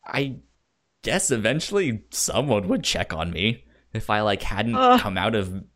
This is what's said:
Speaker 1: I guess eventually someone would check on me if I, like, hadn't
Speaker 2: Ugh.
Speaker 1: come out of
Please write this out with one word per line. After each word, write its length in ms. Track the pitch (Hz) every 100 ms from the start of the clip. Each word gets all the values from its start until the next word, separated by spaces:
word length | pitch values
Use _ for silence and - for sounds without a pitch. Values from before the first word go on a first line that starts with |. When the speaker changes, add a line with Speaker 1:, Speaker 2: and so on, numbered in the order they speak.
| -
Speaker 1:
I 300 | 135 139 127 - _ _ _ _ _
guess 280 | - 165 -
eventually 720 | 120 107 143 - 202 175 110 -
someone 560 | - - 101 143 104 92
would 160 | 262
check 280 | - - 87
on 200 | 82 85
me 320 | 82 101 127 - _ _
if 200 | 113 -
I, 100 | 107
like, 220 | 107 101
hadn't 320 | - 101 110 117
Speaker 2:
Ugh. 240 | 254 247
Speaker 1:
come 180 | 107 92
out 160 | 101
of 300 | 113 95 95 -